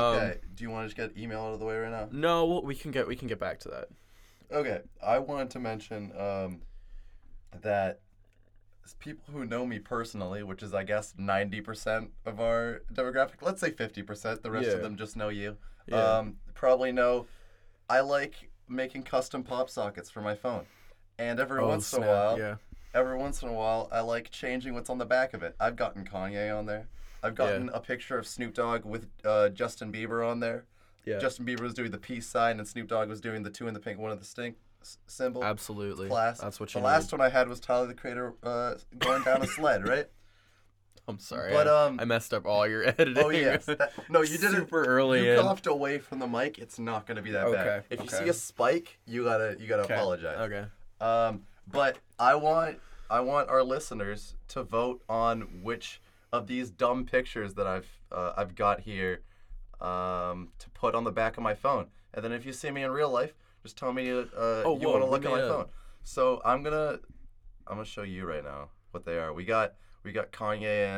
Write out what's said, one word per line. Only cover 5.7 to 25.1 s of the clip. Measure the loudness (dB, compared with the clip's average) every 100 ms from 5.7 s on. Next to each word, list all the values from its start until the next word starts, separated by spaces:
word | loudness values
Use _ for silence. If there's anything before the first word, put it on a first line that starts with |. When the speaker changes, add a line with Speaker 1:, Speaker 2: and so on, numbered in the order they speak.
| -6 -8 -10 -10 -6
Speaker 1:
um, | -4 -2 -4 -8 -12 -16 -16 -16 -16 -20 -18 -20 -18 -10
that | 0 2 2 -2 _ _ -20 _ -20 -20 -20 -20
s-, | -20 -16
people | -14 -14 -12
who | -10 -4
know | -4 -4
me | -6
personally, | -6 -6 -4 -6 -6 -6
which | -8 -10
is, | -4
I | -4
guess, | 0 -2 -4 -8
ninety | 0 0 0 -4
percent | -8 -6 -2 -2 -2 -10 -10
of | -2
our | 0 2 0 -6 -8
demographic, | -4 -2 2 0 0
let's | -4 -2
say | -4
fifty | -2 -6 -6
percent, | -10 -6 -6 -6
the | -4
rest | -2 0
of | 0
Speaker 2:
Yeah. |
Speaker 1:
them | -2 -6
just | -8 -6
know | -4
you, | -4 -6 -8 -14 -18 -2
Speaker 2:
Yeah. | 2 4 4
Speaker 1:
um, | 2 -8 -14
probably | 0 6 6 4
know | 2 4 2 -2 -14 -20 -20 -20 _ _
I | 4
like | 4 2 0 -8 -18 -20 -10
making | -6 -6 -6
custom | 0 0 0 -4
pop | -4 -2 -2
sockets | -2 -4 -6 -12
for | -6
my | -4
phone. | -2 -2 -4 -6 -18 -20 -20 -20 -6
And | -4 -2
every | -2 2
Speaker 2:
Oh, | 2
Speaker 1:
once | 2 0
in | 0
a |
Speaker 2:
snap, | 4
Speaker 1:
while, | 6 4 2
Speaker 2:
yeah. | -2 -6 -12 -18 -2
Speaker 1:
every | 2 2 0
once | -4 -4
in | -4
a |
while, | -2 0 0 0
I | -2
like | 0 -2 -4
changing | -8 -4 -4 -4
what's | -8 -6
on | -6
the |
back | 2